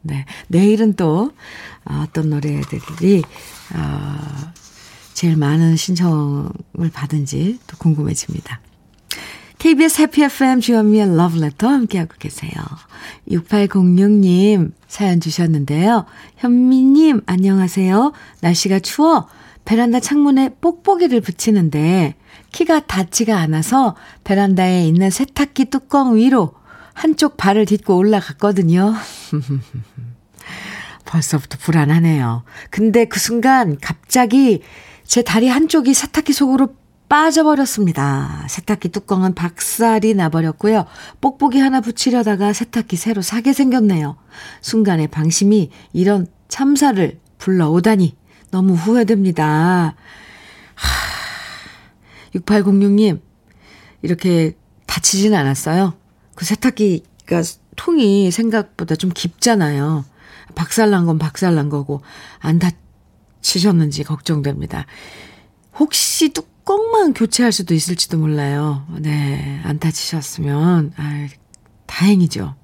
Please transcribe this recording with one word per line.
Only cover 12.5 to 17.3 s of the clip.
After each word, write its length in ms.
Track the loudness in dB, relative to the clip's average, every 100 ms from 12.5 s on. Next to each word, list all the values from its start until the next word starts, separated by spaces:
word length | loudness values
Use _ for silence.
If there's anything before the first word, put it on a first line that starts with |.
| -12 -12 -14 _ -20 -20 -20 -4
육팔공육 800 | -4 0 0 2 4 4 4 4
님 640 | 4 4 4 4 2 0 -6 _
사연 320 | -4 0 0
주셨는데요. 880 | -2 -2 0 0 -2 0 2 2 -2 -16 -20 _
현미님, 840 | 0 2 4 4 6 6 6 2
안녕하세요. 840 | 0